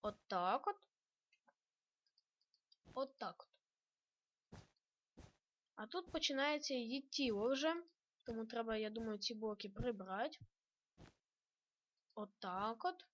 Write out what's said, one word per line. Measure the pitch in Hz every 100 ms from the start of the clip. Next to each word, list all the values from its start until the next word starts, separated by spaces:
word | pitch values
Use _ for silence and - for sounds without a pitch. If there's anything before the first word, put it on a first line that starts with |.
Отак | 208 208 _ 185 180 240 -
от. | 403 _ _ _ _ _ _ _ _ _ _ _ _ _ _ _ _ _ _ _ - -
Отак | - 269 - 202 170
от. | - _ _ _ _ _ _ _ _ _ _ - - _ _ _ _ - - _ _ _ _ -
А | 220
тут | 349 359
починається | 320 311 269 285 302 294
її | 262 226 269
тіло | 277 - 269 202 226
вже. | 269 302 339 339 _ _ _
Тому | - 226 220
треба, | 233 226 220
я | 214
думаю, | 220 226 208
ці | -
блоки | 220 220 208 202
прибрати. | 202 247 214 190 190 277 320 - _ _ _ _ _ - _ _ _ _ _ _ _ _ _ _ -
Отак | 208 _ 196 180 214 233 359
от. | 370 -